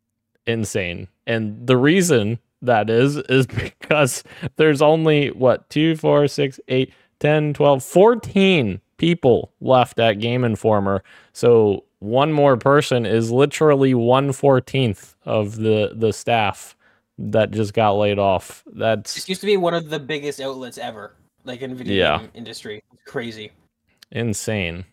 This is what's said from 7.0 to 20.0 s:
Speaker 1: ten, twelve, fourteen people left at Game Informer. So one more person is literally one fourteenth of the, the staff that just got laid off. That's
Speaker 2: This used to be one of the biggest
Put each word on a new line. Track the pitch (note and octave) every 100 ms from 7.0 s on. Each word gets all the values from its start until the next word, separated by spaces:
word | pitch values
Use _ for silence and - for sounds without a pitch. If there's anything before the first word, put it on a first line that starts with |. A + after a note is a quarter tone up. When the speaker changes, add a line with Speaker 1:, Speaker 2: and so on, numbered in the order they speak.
| _ _
Speaker 1:
ten, | D3 D#3 D3+
twelve, | C#3 D3 C3+
fourteen | - F3 G#3+ A#3+ - G3 F#3+ F3 A2 F2+ - -
people | E3 E3+ C3 G#2 - _
left | B2 B2+ A#2+ -
at | A2+ G2+
Game | A#2 B2
Informer. | A#2+ G#2 A#2 G#2 G2 G2 - - _
So | - A#2+ A#2 G#2 G2 - _
one | G2+ B2 D3+
more | D3+ C#3+ A#2+
person | C#3 C#3+ - B2 G#2+
is | A2+ A2+
literally | A#2+ D3 - D#3 C#3 C3+
one | B2+ A#2 C3 C#3
fourteenth | C3 C#3+ C3 - C3+ B2 G2 - _
of | - A2 G#2 A2
the, | A2 G#2+ G#2 A2
the | A2+
staff | - - A#2 G2+ - - _ _ _ _ -
that | G#2+ A2 G#2
just | G2+ G#2 G#2+
got | G#2+
laid | G2+ G#2 G2+
off. | G2 F2+ - - -
That's | - A2 A2 -
Speaker 2:
This | - -
used | F#3
to | G3
be | G3
one | E3+ E3+
of | D3+
the |
biggest | D#3